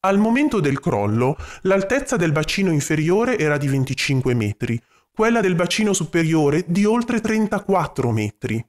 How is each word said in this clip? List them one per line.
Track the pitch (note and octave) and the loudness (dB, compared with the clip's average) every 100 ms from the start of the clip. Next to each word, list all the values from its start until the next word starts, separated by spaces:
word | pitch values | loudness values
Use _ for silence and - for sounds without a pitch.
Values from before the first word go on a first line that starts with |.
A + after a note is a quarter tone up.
Al | F#3+ G3 | 0 2
momento | G#3+ A#3+ D4+ A#3 | 2 2 2 0
del | C#3+ C3+ | 0 0
crollo, | - A#2+ G2+ A2 B2 D#3+ - - | -2 -2 0 2 0 -2 -8 -6
l'altezza | F#3 G3 G3 B3+ C4+ A#3 | 0 0 0 -2 -2 -2
del | E3+ | 0
bacino | D3+ D3+ - F#3+ | 0 -2 -2 0
inferiore | D#3 - D#3 D#3 F#3+ A#3+ B3 | 0 0 -2 2 2 0 0
era | D3+ D3 | 0 0
di | C#3 | 0
venticinque | C3+ C3 C3 - C3+ B2+ | -2 -2 -2 -2 0 0
metri, | A#2+ G#2 G#2 A#2+ A2+ _ _ _ | 0 0 -2 -4 -4 _ _ _
quella | - G#3+ A#3 | -2 2 2
del | F#3+ | 2
bacino | F3 F3 - G#3+ | 0 0 0 0
superiore | F#3+ D#3 E3+ D#3+ D#3+ C#3+ D3+ F3+ | 0 -2 0 2 2 2 0 0
di | F3 | 0
oltre | G#3 A#3 A#3 A#3+ | 2 2 0 -2
trentaquattro | A3 A3 G#3+ G#3 G3 F3+ D3+ - B2 | 0 0 0 -2 0 0 0 -2 -2
metri. | A2 G#2+ - A#2+ A2 | 0 -2 -4 -4 -4